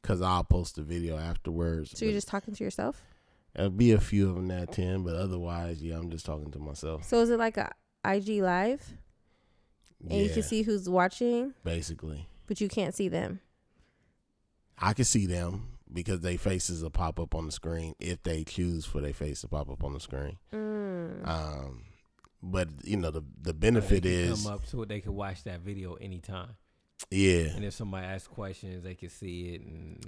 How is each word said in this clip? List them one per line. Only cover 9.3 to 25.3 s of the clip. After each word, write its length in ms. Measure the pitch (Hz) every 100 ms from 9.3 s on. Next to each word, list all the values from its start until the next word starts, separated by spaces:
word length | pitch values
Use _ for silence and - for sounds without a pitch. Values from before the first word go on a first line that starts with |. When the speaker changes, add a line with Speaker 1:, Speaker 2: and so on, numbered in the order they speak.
| _ _ _ _ _ _ _ -
Speaker 2:
And 120 | 101
you 60 | -
can 80 | 82
Speaker 1:
Yeah. 60 |
Speaker 2:
see 180 | 214 220
who's 240 | 220 208 185
watching? 640 | 180 180 - 240 240 262 -
Speaker 1:
Basically. 640 | - 82 80 82 78 76 80 - -
Speaker 2:
But 140 | 101
you 60 | 202
can't 240 | - 175
see 140 | - 190
them? 300 | 170 - 190 _ _ _ _ _ _ _ _ _ _ _ _ _ -
Speaker 1:
I 160 | 92
can 120 | 107 123
see 200 | 113 95
them 440 | 87 87 98 117 - -
because 280 | 85 87 92
they 160 | 87 90
faces 460 | 101 95 - 85
will 80 | 80
pop 280 | - 82 80
up 140 | 82
on 120 | 82 80
the 60 |
screen 440 | - 80 82 80 78
if 220 | 82 87
they 200 | 85 80
choose 420 | 80 - 87 82 76
for 160 | 73
their 120 | 71
face 280 | 76 73 69
to 60 | -
pop 220 | 76 71
up 140 | 69
on 100 | 71
the 60 | 69
screen. 380 | - 67 71 - _
Speaker 2:
Mm. 760 | 214 214 214 202 180 165 - -
Speaker 1:
Um, 560 | 160 156 73 67 58 - - _ _ _ _
but, 260 | 90 92 87 71
you 140 | - 101
know, 120 | 85
the, 100 | 78 71 -
the 80 | 87
Speaker 3:
Or 40 |
they 60 | 78
Speaker 1:
benefit 440 | 107 117 101 98
Speaker 3:
can 80 | 90
Speaker 1:
is 320 | 90 87 87
Speaker 3:
come 100 | 104
up 120 | 101 -
to 160 | 123
it, 60 | 107
they 100 | 104
can 140 | 95 98
watch 280 | 98